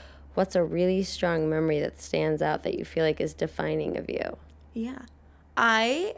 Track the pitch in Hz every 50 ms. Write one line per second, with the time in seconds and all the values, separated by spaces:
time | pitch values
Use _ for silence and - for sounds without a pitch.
0 | - - - - - - - - 190 190 - 185 170 156 165 170 180 180 185 190
1 | 196 - - - - 180 170 160 156 156 156 156 160 160 156 147 147 - - -
2 | - - - 160 156 156 156 151 156 156 156 - - - - - - - - 165
3 | 160 156 156 - - 156 151 - - 160 - - 160 156 156 156 151 - - -
4 | - - - - - - - - - - - - - - - 233 226 240 262 277
5 | 262 - - - - - - - - - - - - 233 226 220 226 233 262 311
6 | 359 415 -